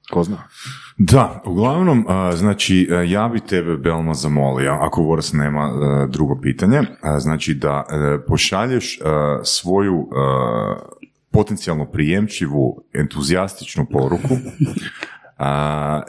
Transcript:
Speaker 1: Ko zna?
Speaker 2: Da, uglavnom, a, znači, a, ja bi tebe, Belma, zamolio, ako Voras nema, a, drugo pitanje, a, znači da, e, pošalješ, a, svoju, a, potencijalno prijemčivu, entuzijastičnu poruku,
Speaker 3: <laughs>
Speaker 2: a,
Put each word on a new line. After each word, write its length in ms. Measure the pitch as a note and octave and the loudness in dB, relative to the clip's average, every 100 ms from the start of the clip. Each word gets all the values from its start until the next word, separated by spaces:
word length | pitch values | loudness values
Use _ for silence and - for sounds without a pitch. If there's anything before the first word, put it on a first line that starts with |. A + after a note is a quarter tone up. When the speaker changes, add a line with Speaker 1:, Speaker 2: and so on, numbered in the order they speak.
| - | -4
Speaker 1:
Ko 160 | F2+ | -2
zna? 120 | E2+ G2+ - - - - - - | -2 -4 -12 -18 -16 -16 -16 0
Speaker 2:
Da, 440 | F2 C3 G#2+ - G2 | 6 6 6 -2 -4
uglavnom, 580 | F2+ A#2+ D#3+ F#3 B2 G#2 | 0 2 2 4 4 2
a, 260 | F#2+ F2+ | 0 2
znači, 560 | E2+ G#2 G2 - F#2 F2+ | 2 2 2 2 4 4
a, 40 | F2 | 2
ja 320 | F2 G2+ A#2 | 2 2 0
bi 120 | A2+ | -2
tebe, 360 | - F#2 E2+ D2+ | -2 -2 0 0
Belma, 380 | E2 E2 D#2+ | 0 0 -2
zamolio, 580 | C#2 D2 D2 C#2 C2 C2+ | -2 0 2 2 0 0
ako 300 | C#2+ D#2 E2+ | 0 0 0
Voras 300 | D#2 D#2+ - | 2 0 0
nema, 280 | D2 D2 D2 | 0 0 0
a, 440 | D2 B1+ C#2+ C#2 C2+ | -2 0 0 2 0
drugo 300 | C#2+ C#2+ C#2 | 0 0 0
pitanje, 440 | C2+ B1 F#2 C#3+ A2+ - | -2 0 2 2 0 -4
a, 180 | D2+ D2 | -2 0
znači 340 | C#2+ D#2 - | 0 -2 -2
da, 300 | C#2+ C#2+ C#2+ - | -2 0 -2 -2
e, 400 | D2+ D2 D2 - | -2 0 0 0
pošalješ, 760 | D#2 - G2 B2 B2 - - | 0 0 0 0 -2 -4 -4
a, 380 | D#2 D2+ D2 C#2 | 0 0 0 -2
svoju, 680 | - - F2 G2 G2+ E2+ - | -2 -4 0 2 2 0 -2
a, 680 | C2+ C2+ C2 A#1 A1+ G1+ G1+ - - - _ _ | -2 0 0 0 -2 -4 -6 -10 -20 -20 _ _
potencijalno 560 | G#2+ G#2+ G#2 F2+ D2+ D2 | 2 2 -4 -4 -4 -4
prijemčivu, 960 | D#2 D2+ G2 G#2+ - D#2 C#2+ B1+ - _ | -2 0 2 -2 -2 -2 0 0 -2 _
entuzijastičnu 920 | - C#2+ D2+ C#2+ F2+ G2 - - - C2 | -4 -4 -2 0 0 0 -6 -8 -6 -2
poruku, 480 | C#2+ C2+ F2 C3 B2+ - - D3 - - | 0 0 0 -2 -4 -6 -2 -2 -2 -10
Speaker 3:
<laughs> 520 | - - - - - | -12 -14 -16 -20 -6
Speaker 2:
a, 640 | C#2 C#2+ D2 D2+ D2 D2+ | -2 0 0 -2 -2 -4